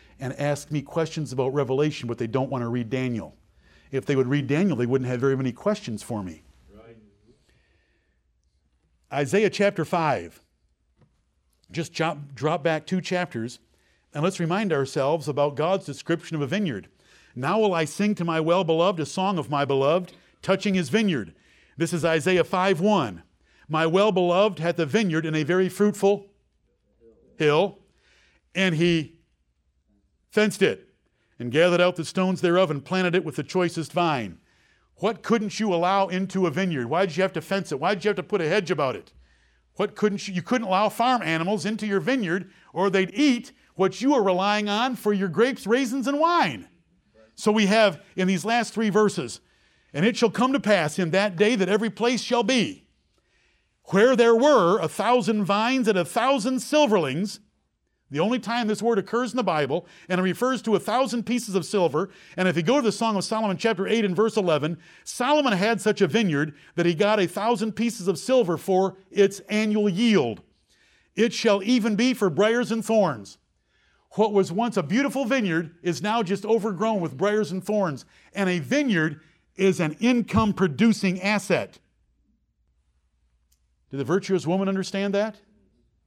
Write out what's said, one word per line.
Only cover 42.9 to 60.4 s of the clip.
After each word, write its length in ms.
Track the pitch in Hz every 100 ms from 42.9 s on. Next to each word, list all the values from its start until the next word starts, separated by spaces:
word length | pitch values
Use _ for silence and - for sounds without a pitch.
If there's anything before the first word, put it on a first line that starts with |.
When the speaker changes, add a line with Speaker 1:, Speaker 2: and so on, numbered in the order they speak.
Speaker 1:
they'd 200 | 190 185
eat 380 | 202 294 240 - - _
what 280 | - 190 190
you 100 | 254
are 100 | 277
relying 460 | 196 185 202 208 208
on 260 | 208 254
for 200 | 240 208
your 140 | 202 190
grapes, 380 | 156 247 - 190
raisins, 400 | 247 262 269 247
and 140 | 285
wine. 480 | 320 349 208 110 - _ _ _ _ _ _
So 160 | - 220
we 160 | 214 196
have 360 | 220 208 156 -
in 140 | - 185
these 160 | 190
last 300 | 202 240 220
three 160 | 208 220
verses, 500 | 196 214 185 123 - _ _ _ _ _
"And 100 | 143
it 100 | 208
shall 160 | 220 220
come 220 | - 254
to 80 | 269
pass 380 | 208 202 151 -
in 120 | 170
that 260 | 185 208 170
day 200 | 208 240
that 140 | 180
every 180 | 202 226
place 320 | - 233 247
shall 220 | - 240
be, 440 | 220 262 135 92 _ _ _ _ _ _ _ _ _ _
where 300 | - 185 240
there 220 | 240 233 226
were 420 | 285 262 170 196
a 100 | 160
thousand 580 | - 208 247 190 214 190
vines 420 | 202 226 262 226
and 80 | 190
a 80 |
thousand 560 | 165 233 247 277 214 262
silverlings." 800 | - 302 285 208 143 143 202 - _ _ _ _ _ _ _
The 100 | 139
only 180 | 196 247
time 280 | - 240 220
this 160 | 220
word 160 | 226 220
occurs 340 | 190 233 247
in 60 | 240
the 40 |
Bible, 440 | 190 156 135 165 - - -
and 140 | 180
it 20 |
refers 380 | 185 170